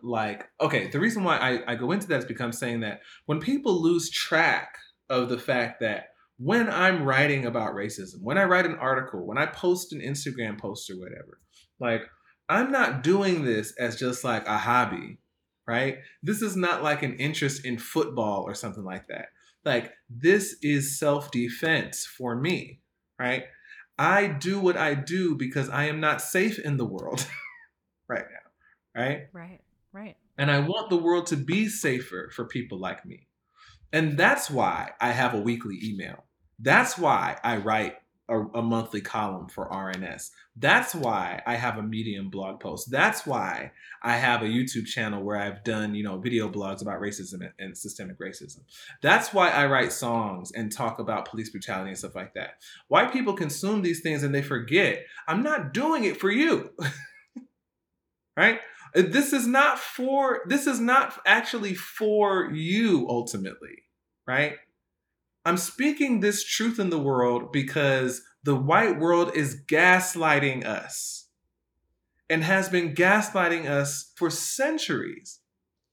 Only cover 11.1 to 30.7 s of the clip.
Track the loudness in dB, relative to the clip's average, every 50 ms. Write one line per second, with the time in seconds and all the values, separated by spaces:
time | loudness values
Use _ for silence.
11.1 | -16 -16 -18 -20 -20 _ _ _ _ _ _ _ _ -4 -2 0 0 -2 -2 -8
12.1 | _ _ _ _ _ _ _ 0 2 2 2 2 2 2 2 2 0 0 2 4
13.1 | 4 4 4 2 2 2 2 0 0 0 -2 -4 -6 -4 -4 -4 -4 -2 -4 -4
14.1 | -4 -2 -2 -2 -2 -2 -2 -2 -2 0 2 4 4 4 4 2 -2 -6 -10 -12
15.1 | -16 -20 _ _ _ _ _ _ _ _ _ -4 -2 0 0 -2 -4 -6 -12 -20
16.1 | -20 _ -4 -4 -2 -2 -2 -2 -2 0 0 0 0 0 0 0 0 0 -2 -4
17.1 | -4 -2 -4 -2 -2 0 -2 -2 -2 -4 -6 -6 -6 -6 -6 -4 -2 -2 -2 -2
18.1 | -2 -2 -2 -2 -2 -2 -4 -6 -8 -8 -10 -10 -10 -10 -10 -10 -12 -12 -12 -12
19.1 | -12 -12 -12 -14 _ _ _ _ _ _ -2 0 0 0 -2 -4 -12 _ _ -18
20.1 | -6 0 4 4 4 4 4 -2 -8 -4 -2 0 0 0 0 -2 -2 0 2 2
21.1 | 2 0 0 -4 -4 -2 -2 -4 -4 -2 0 2 2 2 0 -2 -6 -10 -10 -10
22.1 | -10 -8 -6 -4 -4 -2 0 0 -2 -2 -4 -8 -16 -20 _ _ _ _ _ _
23.1 | _ -6 -4 -2 -2 -4 -6 -10 -18 -20 -20 -20 -20 -20 -20 _ _ 2 4 4
24.1 | 6 4 4 2 0 -2 -2 -2 0 2 2 2 2 2 2 0 0 -2 -4 -2
25.1 | -2 0 0 0 0 -2 -4 -4 -2 -2 -2 -2 0 -2 -2 0 -2 0 0 0
26.1 | 0 0 -2 -2 0 2 2 2 0 -4 -4 -2 0 0 0 -2 -4 -6 -8 -6
27.1 | -4 -6 -6 -6 -8 -14 -16 -16 -20 -20 -20 _ _ _ _ _ _ _ _ -8
28.1 | -6 -6 -8 -10 -14 -20 -20 _ _ _ _ _ _ _ _ _ -6 -4 -2 -2
29.1 | -2 -4 -8 -14 -18 -18 -18 -18 -20 -20 _ _ _ _ _ _ -18 -16 -16 -16
30.1 | -18 _ _ _ _ 0 2 4 4 4 2 2